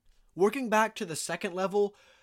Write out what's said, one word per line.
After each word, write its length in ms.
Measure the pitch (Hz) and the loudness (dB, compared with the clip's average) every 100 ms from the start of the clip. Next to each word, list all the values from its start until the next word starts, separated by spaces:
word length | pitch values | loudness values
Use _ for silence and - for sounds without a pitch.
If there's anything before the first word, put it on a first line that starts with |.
| _ _ _ | _ _ _
Working 360 | 160 208 269 240 | 2 2 2 0
back 260 | 214 220 - | 2 2 -2
to 100 | 180 | -8
the 120 | 151 | -6
second 360 | - 170 202 | -6 -4 -4
level, 400 | 180 190 208 202 - _ _ | -2 0 2 0 -2 _ _